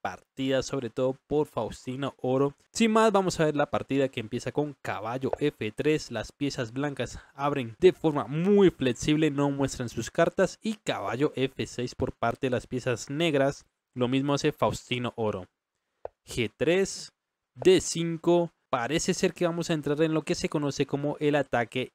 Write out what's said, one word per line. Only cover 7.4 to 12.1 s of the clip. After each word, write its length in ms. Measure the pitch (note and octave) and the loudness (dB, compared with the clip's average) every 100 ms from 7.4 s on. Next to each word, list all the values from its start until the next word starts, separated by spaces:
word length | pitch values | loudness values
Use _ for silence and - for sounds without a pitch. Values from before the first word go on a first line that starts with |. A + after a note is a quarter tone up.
| C#3+ C#3 A#2+ A2+ | -2 -2 -6 4
de 140 | F3+ | 4
forma 320 | - E3 D3 A2 | 6 0 0 -2
muy 420 | D3 F3+ G3+ F#3+ | -2 4 6 6
flexible, 640 | - C3 A#2 - D3+ D#3 | 6 0 0 2 2 2
no 200 | C#3 C#3+ | 2 0
muestran 380 | C#3 C3+ - A#2+ | 0 -2 -2 -8
sus 220 | - A2 | -6 -8
cartas. 480 | - E3+ - F#3 - | 0 0 2 -2 0
Y 140 | A3 | -8
caballo 580 | A3 - A2 G2 A#2 D3 | -6 -6 -4 -4 -2 -2
F 320 | - C3+ - A#2 | 0 -4 -4 -8
seis 280 | - B2 | -6 -8
por 180 | - B2 | -4 -6